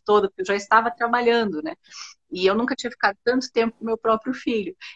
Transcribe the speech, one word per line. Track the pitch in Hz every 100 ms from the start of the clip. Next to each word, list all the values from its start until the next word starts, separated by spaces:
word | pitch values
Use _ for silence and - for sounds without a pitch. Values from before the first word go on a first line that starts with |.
| -
todo, | 208 196
porque | -
eu | 185
já | 202
estava | 202 330 240
trabalhando, | 240 233 240 240 233 214 151
né? | - - _ - - - _
E | 180 190
eu | 214
nunca | 254 262
tinha | 240
ficado | - 208 202
tanto | - 254 254
tempo | 233 226 -
com | 220
meu | 220
próprio | 226 220 262
filho. | 247 - 220 180 - -